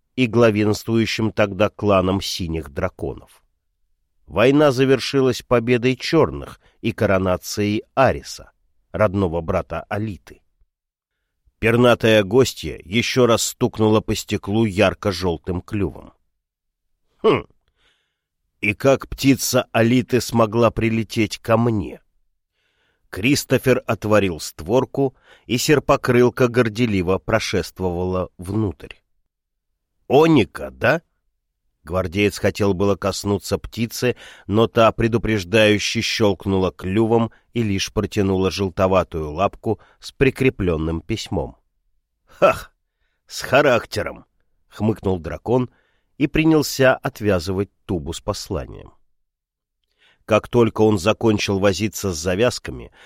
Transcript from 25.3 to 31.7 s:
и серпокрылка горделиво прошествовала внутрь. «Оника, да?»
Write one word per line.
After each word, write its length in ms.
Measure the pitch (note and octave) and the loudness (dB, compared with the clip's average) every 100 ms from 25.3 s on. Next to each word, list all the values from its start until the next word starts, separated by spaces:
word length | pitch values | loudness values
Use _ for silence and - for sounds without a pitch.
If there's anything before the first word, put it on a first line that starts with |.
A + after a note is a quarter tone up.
| _ - | _ -6
и 120 | A#2+ | -2
серпокрылка 880 | - D3 - C#3 - A#2+ B2 - B2+ | 2 2 2 0 2 4 4 4 0
горделиво 720 | A#2 A2+ G2+ A#2+ G2 F2 F#2+ | 2 0 0 0 0 0 -2
прошествовала 1120 | - A2 - G2 E2 - F#2 F2 F2+ F#2 F2 - | 0 -2 -2 -4 -6 -6 -6 -4 -4 -4 -6 -10
внутрь. 560 | F2 G#2 G#2+ D#2 - - _ _ _ _ _ _ _ _ _ _ - | -8 -4 -4 -6 -14 -20 _ _ _ _ _ _ _ _ _ _ 0
«Оника, 600 | C3+ D#3+ D#3 F#2+ - C2+ | 4 6 4 2 -4 -14
да?» 320 | B1+ A2+ D#3+ - _ _ _ _ _ _ | -4 -2 -2 -6 _ _ _ _ _ _